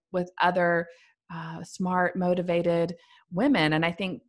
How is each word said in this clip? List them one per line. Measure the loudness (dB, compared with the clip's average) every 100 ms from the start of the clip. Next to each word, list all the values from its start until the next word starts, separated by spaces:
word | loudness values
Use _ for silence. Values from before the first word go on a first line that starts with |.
| _
with | -6 -4 0
other, | 0 2 2 2 -2 -10 _ _ -18
uh, | -14 -12 -12
smart, | -12 -6 -2 0 0 0
motivated | 0 0 0 0 2 2 0 -4 _ -20 -10
women. | -2 2 4 2
And | 2
I | 0
think | -2 -6 -8